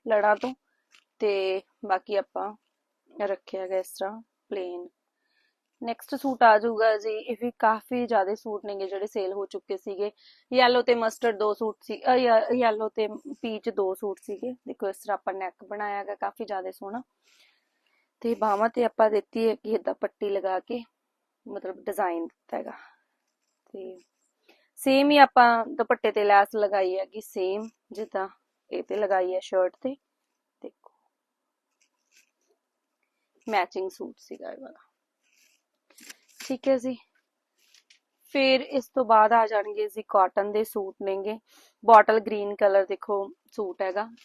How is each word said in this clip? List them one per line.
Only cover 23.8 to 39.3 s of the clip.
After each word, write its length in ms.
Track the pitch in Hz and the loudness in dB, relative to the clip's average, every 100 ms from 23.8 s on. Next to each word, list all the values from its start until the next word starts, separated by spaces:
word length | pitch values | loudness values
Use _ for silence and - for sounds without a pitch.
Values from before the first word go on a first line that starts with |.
| 185 185 _ _ _ _ _ _ _ - | -16 -18 _ _ _ _ _ _ _ -6
ਸੇਮ 320 | 269 269 285 | 2 4 6
ਹੀ 60 | 294 | 8
ਆਪਾਂ 460 | 269 - 240 233 226 - | 8 8 6 4 -2 -4
ਦੁਪੱਟੇ 360 | 226 247 220 | -2 0 0
ਤੇ 120 | 214 | 2
ਲੈਸ 320 | 208 202 202 220 | 4 6 4 2
ਲਗਾਈ 420 | 208 202 190 190 | 0 2 0 -2
ਹੈਗੀ, 220 | 190 214 | -6 -12
ਸੇਮ 440 | - 208 185 202 220 _ - | -12 -4 -4 -4 -8 _ -18
ਜਿੱਦਾਂ 360 | 214 220 196 190 - _ _ _ | -12 -8 -6 -8 -10 _ _ _
ਇਹ 120 | 180 | -10
ਤੇ 120 | - 196 | -6 -2
ਲਗਾਈ 380 | 202 190 185 185 | 0 0 0 -4
ਹੈ 40 | |
ਸ਼ਰਟ 320 | - 190 180 - | -2 0 0 -2
ਤੇ। 140 | 262 277 _ _ _ _ _ _ | -10 -10 _ _ _ _ _ _
ਦੇਖੋ, 320 | - _ - _ _ _ _ _ _ _ _ _ _ _ _ _ _ _ _ _ _ _ _ _ _ _ _ _ - | -20 _ -20 _ _ _ _ _ _ _ _ _ _ _ _ _ _ _ _ _ _ _ _ _ _ _ _ _ -4
ਮੈਚਿੰਗ 420 | 208 180 190 190 | -2 -2 -4 -8
ਸੂਟ 260 | - 196 - | -8 -14 -16
ਸੀਗਾ 320 | - - - | -20 -16 -14
ਇਹ 60 | - | -16
ਵਾਲਾ। 280 | 269 - _ _ _ _ _ _ _ _ _ _ _ _ - - _ - | -18 -20 _ _ _ _ _ _ _ _ _ _ _ _ -20 -20 _ -16
ਠੀਕ 280 | - 262 269 | -8 -4 0
ਹੈ 100 | 262 | 0
ਜੀ। 180 | 254 240 _ _ _ _ _ _ _ _ _ _ _ _ _ | -2 -10 _ _ _ _ _ _ _ _ _ _ _ _ _
ਫਿਰ 280 | 277 269 262 | 0 2 2
ਇਸ 260 | 294 277 - | 0 -6 -4
ਤੋਂ 140 | 269 226 | -2 4
ਬਾਅਦ 280 | 220 214 | 6 6